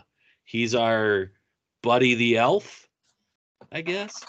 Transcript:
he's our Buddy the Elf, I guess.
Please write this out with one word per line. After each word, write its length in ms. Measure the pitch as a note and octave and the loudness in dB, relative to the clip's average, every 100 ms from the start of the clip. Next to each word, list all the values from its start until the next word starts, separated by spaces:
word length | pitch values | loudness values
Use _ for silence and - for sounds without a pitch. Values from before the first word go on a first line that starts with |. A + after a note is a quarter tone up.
| - _ _ _ | -16 _ _ _
he's 300 | - A2+ A#2 | -10 -4 -2
our 580 | A#2+ A#2 A2+ G#2+ G2+ F#2+ - _ _ _ _ | 0 0 2 2 0 -2 -12 _ _ _ _
Buddy 320 | A#2+ B2 B2+ | 0 2 4
the 240 | A#2 A#2+ A2+ | 2 2 2
Elf, 500 | A#2+ G3+ - - _ _ _ _ _ _ _ _ - | 2 0 -4 -16 _ _ _ _ _ _ _ _ -16
I 120 | D#3+ | -10
guess. 420 | E3 F#3 G3+ - | -8 -6 -8 -14